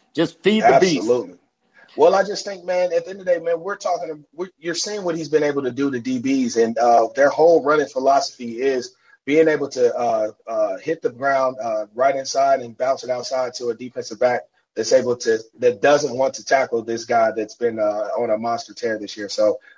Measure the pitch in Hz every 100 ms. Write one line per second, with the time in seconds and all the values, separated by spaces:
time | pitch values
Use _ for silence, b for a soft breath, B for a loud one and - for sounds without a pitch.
0 | _ - 160 - 190 214 - 139 185 147
1 | 113 123 - - _ _ _ b b b
2 | 160 190 196 196 202 190 180 180 180 170
3 | 170 196 180 170 165 170 180 202 196 170
4 | 165 151 147 151 185 _ 165 165 208 208
5 | 180 165 147 151 147 139 127 123 139 123
6 | 120 127 131 135 120 113 113 113 120 117
7 | 117 - 139 143 165 165 135 151 139 131
8 | 135 139 135 - 120 113 135 131 120 b
9 | b b - 151 156 147 139 127 120 123
10 | 120 110 107 - - 110 104 95 - -
11 | 147 120 135 135 131 127 113 107 107 110
12 | 135 135 135 135 139 135 120 113 127 131
13 | 123 123 120 131 127 - 120 110 123 127
14 | 117 104 120 185 - _ _ - 110 131
15 | 120 120 117 110 - - 123 104 139 190
16 | 147 123 131 - - 135 123 117 113 113
17 | - 117 110 107 104 - 120 110 107 104
18 | 104 - 117 107 117 117 - 104 117 107
19 | 101 107 101 - 107 95 b